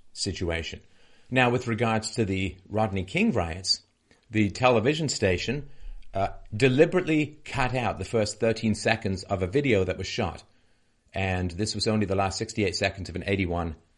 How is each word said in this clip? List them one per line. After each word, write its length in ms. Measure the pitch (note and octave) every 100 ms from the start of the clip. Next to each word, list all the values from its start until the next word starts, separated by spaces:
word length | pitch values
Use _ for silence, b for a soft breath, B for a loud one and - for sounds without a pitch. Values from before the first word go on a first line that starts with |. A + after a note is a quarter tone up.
| -
situation. 680 | - G2+ F2+ E2+ E2 D#2+ - b b b b b
Now, 180 | B2+ B2
with 180 | B2+ A#2+
regards 440 | A2 A2+ A2 - -
to 100 | G2+
the 320 | F#2+ G2 - -
Rodney 380 | G#2+ G#2+ F#2+ F#2
King 260 | F3 A3+
riots, 520 | B2 E2+ F2+ G2 - _ _ b b _
the 200 | G#2+ G#2
television 580 | - B2+ A#2+ A2+ D#3 D3+
station, 600 | - G2 F2+ - C#3+ b b b b b
uh, 160 | F#2+ G2 - -
deliberately 880 | G#2+ C3+ B2+ D#3+ F3+ D3+ D#3 D3+ - -
cut 280 | C3+ B2+
out 240 | B2+ A2 D#2+
the 60 |
first 380 | F2+ A#2 G#2 -
thirteen 340 | A2+ A2+ A2 G#2
seconds 480 | A2 A2 G2 F#2+
of 180 | - G2
a 60 | F2+
video 380 | C#3 C#3+ G2+ F#2
that 120 | F2+
was 100 | G2
shot. 360 | - F#2 D#2 - _ _ _ _ _ _
And 380 | F#2+ F#2+ F#2 F2+
this 220 | E2+ G#2
was 140 | G#2 A2+
only 200 | G#2+ G2+
the 80 | G2
last 220 | F#2+ -
sixty-eight 380 | A2+ - F#2+ F2
seconds 320 | F#2+ F#2+ F2
of 80 | F2
an 80 | F#2+
eighty-one 500 | G2 F2 E2+ E2+ D#2 _